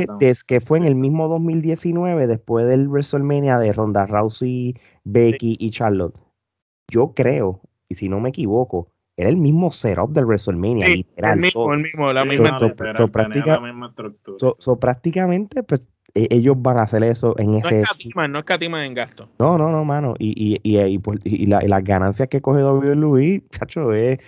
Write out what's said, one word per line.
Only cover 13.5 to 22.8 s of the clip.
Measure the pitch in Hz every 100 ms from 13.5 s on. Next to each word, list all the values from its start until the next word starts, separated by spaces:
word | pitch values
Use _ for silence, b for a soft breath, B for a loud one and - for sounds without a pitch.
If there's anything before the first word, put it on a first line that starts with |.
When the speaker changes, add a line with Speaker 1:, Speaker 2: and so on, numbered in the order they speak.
| 156
Speaker 1:
la | 120
misma | 120 120
estructura. | - 107 104 - 98
Speaker 2:
so, | - -
so, | - 123
prácticamente, | 123 123 170 180 185 180 208 269
pues, | 214 135 - _ _
e-, | - 113
ellos | 123 123 131
van | 123 123
a |
hacer | 107 110
eso | 117 117 120 -
en | 104
Speaker 3:
No | 107
Speaker 2:
ese | 107 107
Speaker 3:
escatiman, | 104 101 117 170 151
no | 143
escatiman | 156 180 165 165
en | 143
gasto. | 123 120 - 110 -
Speaker 2:
No, | 131 170
no, | 156
no, | 156
mano. | 151 143 139 -
Y, | 107 107
y, | 107 104
y, | 107 104
y, | 98 98
pues, | 98 104
y, | 101 104
y | 101
la, | 101
y | 101
las | 98
ganancias | 95 95 95 101 131
que | 139
coge | 135 139
W | 139 135